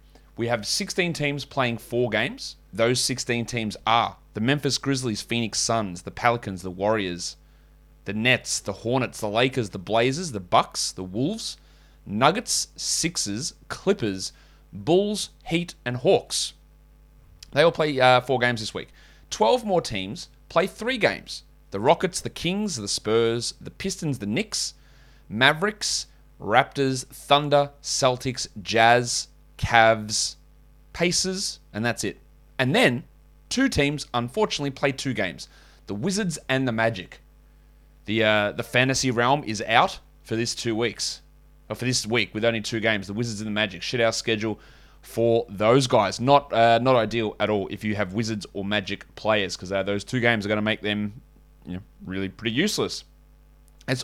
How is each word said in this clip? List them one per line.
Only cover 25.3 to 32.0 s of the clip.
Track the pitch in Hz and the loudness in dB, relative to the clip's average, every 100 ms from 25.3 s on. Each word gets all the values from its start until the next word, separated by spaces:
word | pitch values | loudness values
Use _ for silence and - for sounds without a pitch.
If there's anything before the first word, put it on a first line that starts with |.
| 107 131 156 202 208 - - - - _ - | 2 2 4 -2 -4 -4 -6 -8 -18 _ -12
Raptors, | 98 117 139 143 135 131 - | 2 4 4 2 0 0 -6
Thunder, | - - 143 147 143 143 - | -8 2 2 6 2 2 -4
Celtics, | - - 131 127 135 120 - - | -6 0 2 2 -4 -6 -8 -10
Jazz, | 90 110 113 120 120 - - - - - | -2 6 8 6 4 -4 -6 -16 -20 -8
Cavs, | - 117 113 110 107 107 - - - - - - - | 2 6 6 6 0 -4 -4 -6 -20 -20 -20 -20 -14
Pacers, | - 175 170 185 185 - - - | -2 0 0 -2 -4 -8 -10 -12
and | 104 120 | -4 -2
that's | 117 | -2